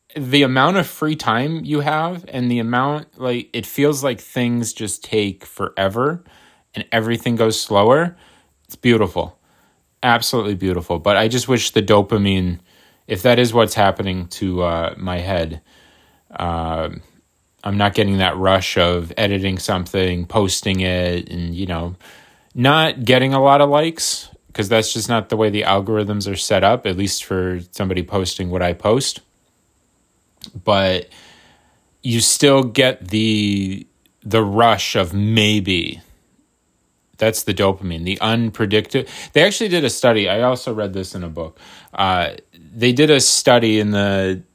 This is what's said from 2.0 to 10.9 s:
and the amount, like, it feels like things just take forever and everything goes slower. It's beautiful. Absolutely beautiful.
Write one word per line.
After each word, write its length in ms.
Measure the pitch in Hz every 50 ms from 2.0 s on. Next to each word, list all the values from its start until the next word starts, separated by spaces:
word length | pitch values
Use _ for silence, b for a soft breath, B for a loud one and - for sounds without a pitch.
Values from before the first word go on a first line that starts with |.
| 160 175 180 175 180
and 220 | - - 127 123 120
the 80 | 120
amount, 640 | 120 113 117 120 123 131 143 147 151 - - _ -
like, 300 | 127 127 120 120 - - -
it 140 | 117 98
feels 360 | - - - 143 147 147 131 139
like 160 | 135 117 -
things 540 | - - - 131 120 120 120 120 113 107 -
just 300 | - 110 98 - - -
take 420 | - 110 107 104 98 90 - -
forever 800 | - - - 98 - - - 98 98 101 117 131 147 175 175 b b b b b b b b b b -
and 120 | 110 - -
everything 440 | 117 113 110 117 117 113 - 123 117
goes 240 | 113 113 113 110 -
slower. 580 | - - 107 101 104 117 131 156 170 175 175 b b b b b b b b b _
It's 100 | _ -
beautiful. 640 | - - 123 117 107 101 90 - 87 82 85 - _ _ _ _ _ _ _ _ _ _ _ _ _
Absolutely 540 | - 123 120 120 120 - 135 117 101 104 101
beautiful. 420 | 87 95 92 90 87 85 -